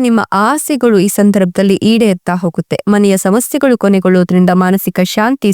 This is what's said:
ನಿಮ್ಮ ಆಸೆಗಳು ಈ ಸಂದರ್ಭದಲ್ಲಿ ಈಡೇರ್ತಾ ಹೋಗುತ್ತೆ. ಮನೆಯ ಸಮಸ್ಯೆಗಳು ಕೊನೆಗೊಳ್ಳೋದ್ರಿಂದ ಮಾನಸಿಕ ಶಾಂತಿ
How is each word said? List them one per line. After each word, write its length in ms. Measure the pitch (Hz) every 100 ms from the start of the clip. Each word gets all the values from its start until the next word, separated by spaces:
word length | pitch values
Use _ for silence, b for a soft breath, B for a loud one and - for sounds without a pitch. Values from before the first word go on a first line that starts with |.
| 254
ನಿಮ್ಮ 140 | 226 - 196 214
ಆಸೆಗಳು 520 | 302 - 294 240 208 196
ಈ 40 | -
ಸಂದರ್ಭದಲ್ಲಿ 600 | 202 202 190 175 196 190 208
ಈಡೇರ್ತಾ 420 | 226 226 180 - 180
ಹೋಗುತ್ತೆ. 360 | 175 - - - - 208
ಮನೆಯ 220 | 202 190 190
ಸಮಸ್ಯೆಗಳು 500 | 208 - 294 269 240 202
ಕೊನೆಗೊಳ್ಳೋದ್ರಿಂದ 680 | 196 185 185 175 180 180 180 185
ಮಾನಸಿಕ 340 | 190 - 185 185 -
ಶಾಂತಿ 360 | 214 277 -